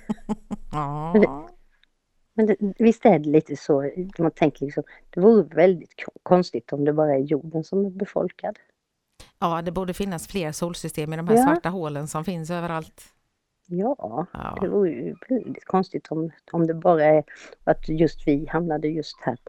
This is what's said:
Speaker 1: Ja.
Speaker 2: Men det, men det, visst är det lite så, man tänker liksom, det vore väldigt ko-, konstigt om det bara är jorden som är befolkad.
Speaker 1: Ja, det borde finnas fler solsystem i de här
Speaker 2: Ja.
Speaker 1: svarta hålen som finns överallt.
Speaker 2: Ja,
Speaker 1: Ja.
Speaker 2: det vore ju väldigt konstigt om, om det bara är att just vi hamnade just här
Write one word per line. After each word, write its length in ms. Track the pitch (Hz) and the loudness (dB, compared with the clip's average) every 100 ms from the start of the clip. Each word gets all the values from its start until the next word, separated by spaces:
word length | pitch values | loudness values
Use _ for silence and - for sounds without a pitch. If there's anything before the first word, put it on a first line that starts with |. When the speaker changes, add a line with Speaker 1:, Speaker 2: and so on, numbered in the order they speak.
| - - - 214 - 208 - | -6 -8 -6 -8 -8 -12 -8
Speaker 1:
Ja. 420 | 151 143 147 160 | -6 -4 -4 2
Speaker 2:
Men 80 | 202 | 4
det, 60 | 190 139 339 370 _ _ _ _ _ _ _ | 4 0 -14 _ _ _ _ _ _ _ _
men 120 | - 214 | 0 2
det, 380 | - 202 - | 2 -2 2
visst 220 | 226 220 233 | 2 6 6
är 140 | 165 | 4
det 100 | 151 | 4
lite 260 | 156 - 143 | 2 2 -10
så, 360 | - 143 139 185 190 - | 0 0 0 -6 -10 -2
man 120 | 165 | -2
tänker 340 | - 156 - 143 | 2 -2 0 -6
liksom, 180 | 151 - - - | -6 -10 -16 -10
det 120 | 175 | 2
vore 220 | 208 220 156 156 | 6 6 4 4
väldigt 400 | 185 170 - - - | 4 4 -6 -16 -16
ko-, 60 | - | -10
konstigt 500 | - 180 175 - - | 2 2 4 -4 -6
om 120 | 143 147 | -2 0
det 80 | |
bara 200 | 151 151 | 2 2
är 60 | 139 | 2
jorden 440 | 143 147 160 160 | 0 -2 -2 -8
som 220 | 156 196 196 | -4 -2 -2
är 40 | |
befolkad. 720 | 190 202 165 185 - 196 - _ _ _ _ _ _ - - | -4 -6 -4 -4 -6 -12 -12 _ _ _ _ _ _ -20 -6
Speaker 1:
Ja, 220 | 175 165 | -4 -2
det 100 | 175 | -4
borde 220 | 175 180 | -6 -6
finnas 340 | 175 196 175 - | -6 -6 -6 -8
fler 240 | 196 151 | -6 -6
solsystem 640 | - 175 175 160 - 151 | -6 -8 -8 -10 -8 -6
i 40 | 160 | -6
de 100 | 175 | 2
här 80 | 226 | 4
Speaker 2:
Ja. 80 | |
Speaker 1:
svarta 260 | 269 339 165 | 4 0 -2
hålen 380 | 190 156 143 151 | -6 -6 -8 -6
som 180 | 160 165 | -6 -6
finns 240 | 175 160 | -8 -6
överallt. 540 | 175 170 160 160 _ - _ _ _ _ _ - | -6 -6 -8 -10 _ -20 _ _ _ _ _ -8
Speaker 2:
Ja, 580 | 175 226 285 - 131 185 | -4 -2 -4 -6 -6 -8
Speaker 1:
Ja. 240 | - - - | -8 -10 -6
Speaker 2:
det 60 | 185 | -2
vore 220 | 202 185 | 0 0
ju 240 | 117 170 - - | -2 -8 -10 -4
väldigt 360 | 254 - - - | -4 -4 -12 -2
konstigt 420 | 185 190 156 - | -2 -2 -6 -6
om, 240 | 160 160 - - | -6 -6 -10 -8
om 160 | 170 165 | -2 0
det 60 | |
bara 300 | 165 180 165 151 | 2 4 6 6
är 180 | 156 - - - - | 4 2 -14 -20 -6
att 260 | - 156 - | 0 0 0
just 380 | 156 156 - - | 2 2 2 0
vi 200 | 143 151 | 0 0
hamnade 400 | 160 170 151 151 | -4 -2 -2 -4
just 300 | 160 - - | -4 -8 -8
här 160 | - 120 | -6 -6